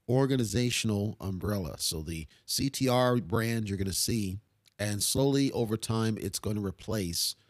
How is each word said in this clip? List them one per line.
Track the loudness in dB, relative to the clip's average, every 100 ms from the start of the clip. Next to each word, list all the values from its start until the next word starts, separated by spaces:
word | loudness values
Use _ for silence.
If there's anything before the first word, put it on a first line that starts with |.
| 0
organizational | 2 4 2 2 2 2 0 2 2 0 -4
umbrella. | -6 -4 -2 -2 -4 -4
So | -4 -4
the | -4 -8 -10 -16 -6
C | -2 -2
T | 0 2
R | 4 4 2
brand | 2 0 0 0 -2
you're | -2
gonna | -2
see, | 0 0 0 -2 -6 -12 _ _ -6
and | -4 0
slowly | 0 2 4 4 2
over | 0 -2 -2
time, | 0 0 0 0
it's | -4 -4
gonna | -4 -2
replace | -4 -6 -4 -4 -2 -2 -4 -4 _